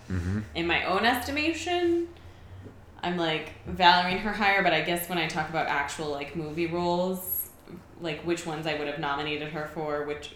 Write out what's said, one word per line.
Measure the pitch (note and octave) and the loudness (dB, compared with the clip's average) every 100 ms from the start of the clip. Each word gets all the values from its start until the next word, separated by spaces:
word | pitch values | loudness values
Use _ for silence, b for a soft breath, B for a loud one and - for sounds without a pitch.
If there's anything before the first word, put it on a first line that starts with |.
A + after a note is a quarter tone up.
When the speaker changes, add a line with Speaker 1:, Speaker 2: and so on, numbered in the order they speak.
| - | -4
Speaker 1:
Mm-hmm. | F2+ F2 G#2 G#2+ | -2 0 -2 -2
Speaker 2:
in | D#3+ E3+ | -2 2
my | D#3 - | 2 2
own | F#3+ A3+ | 4 4
estimation. | B3+ C#4+ D4 D#4 D#4+ F4+ F4 F4 E4+ E4+ - B B B B - - - - | 2 0 0 0 -2 -2 2 4 2 0 -8 B B B B -18 -18 -20 -6
I'm, | F3 F3 | -4 0
like, | E3 D#3 - - - | 0 0 -4 -10 -8
valuing | F#3 F3 F3+ F3+ F#3+ | 6 8 8 6 0
her | G#3 | -2
higher, | G3+ G3+ G3 | 2 4 4
but | F3+ | 4
I | D#3 | 4
guess | D#3 E3+ - | 2 0 0
when | F3 | -2
I | D#3+ | 0
talk | E3 D#3+ | -2 -2
about | D#3+ - | -2 0
actual, | C#3+ D3 - D3+ | 0 -2 -4 -4
like, | C#3+ D3 E3+ | -4 -4 -6
movie | D3+ D#3 E3 | -4 -2 -2
roles, | F3 F3 F3 F#3 F#3 - - - - - E3+ - - | 0 2 2 2 -2 -4 -6 -6 -12 -18 -18 -18 -8
like, | E3 D3 | -6 -4
which | E3+ E3+ E3+ | -2 -2 -2
ones | D#3 D#3 | -4 -2
I | |
would | D3+ D3 | -2 -2
have | D3 | -2
nominated | D3 C#3+ D3+ D3 D3+ | -2 -2 -2 -2 -4
her | D#3 D3+ E3+ | -6 -6 -4
for, | D3+ D3 D3 | -2 -2 -2
which, | D3 - | -6 -8